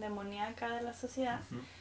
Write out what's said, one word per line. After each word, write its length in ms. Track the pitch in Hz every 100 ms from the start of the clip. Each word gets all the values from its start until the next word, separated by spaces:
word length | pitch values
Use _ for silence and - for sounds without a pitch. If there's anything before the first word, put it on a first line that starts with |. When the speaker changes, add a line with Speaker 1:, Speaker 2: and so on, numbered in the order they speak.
Speaker 1:
demoníaca 680 | 214 208 202 202 220 233 233
de 80 | 233
la 120 | 240
sociedad, 460 | 233 247 - 254 - -
Speaker 2:
Ujú. 100 | 240 254 -